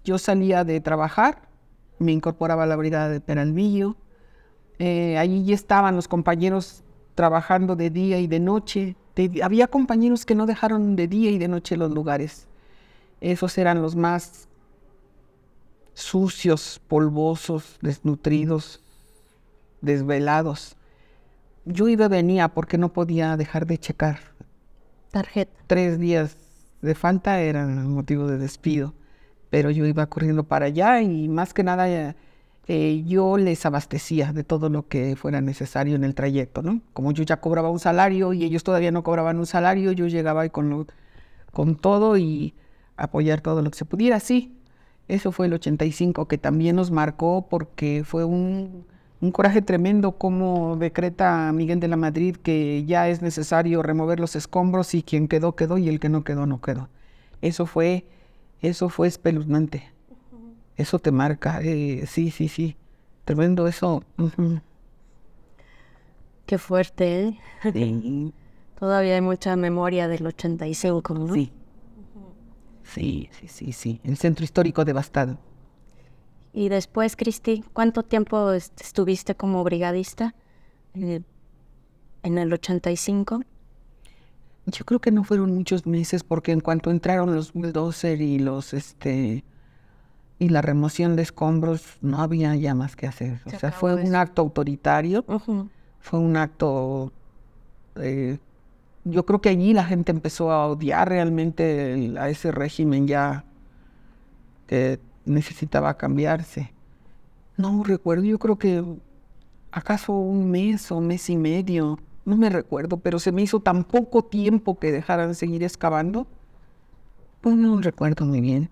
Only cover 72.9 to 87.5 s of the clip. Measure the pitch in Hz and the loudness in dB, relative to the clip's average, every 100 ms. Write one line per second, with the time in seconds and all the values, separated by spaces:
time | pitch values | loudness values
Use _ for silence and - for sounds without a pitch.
72.9 | - 160 - - - - - - 123 117 | -6 -6 -6 -10 -18 -20 -14 -12 -10 -8
73.9 | 113 135 139 175 156 160 - 165 160 156 | -8 -6 -2 0 0 -2 0 2 2 0
74.9 | 139 151 143 131 - - - - _ - | -2 -2 -2 -2 -6 -16 -20 -20 _ -20
75.9 | - - - - - - 214 202 196 180 | -20 -20 -20 -20 -20 -14 -4 0 0 -2
76.9 | 226 220 - 233 220 - 220 - - 226 | -2 -2 0 -4 -2 -2 -2 -4 0 0
77.9 | 226 226 226 214 214 202 185 - - - | 0 0 0 0 0 0 0 -4 -18 -6
78.9 | - 185 185 - 196 196 185 180 170 175 | -2 0 0 -4 -4 -2 0 0 0 -2
79.9 | 180 185 - 226 - _ - - _ _ | -2 -6 -6 -6 -8 _ -20 -20 _ _
80.9 | 185 180 170 175 - - - - - _ | -8 -6 -6 -10 -20 -20 -20 -20 -20 _
81.9 | _ - - 180 170 170 170 - 180 175 | _ -20 -10 -2 -2 0 -2 -2 -2 -2
82.9 | 175 - 202 196 226 - - - - - | -4 -2 -2 -2 -4 -8 -16 -20 -20 -20
83.9 | - - - - - - - - - - | -20 -20 -20 -20 -20 -20 -12 -12 -10 -2
84.9 | 240 247 214 196 208 196 185 180 185 165 | 0 2 2 2 0 2 -2 -2 -2 0
85.9 | 165 170 180 - 165 - 160 160 165 165 | -2 0 -4 -2 -4 0 0 0 -2 0
86.9 | 170 185 185 180 160 160 | 0 0 0 0 -2 -4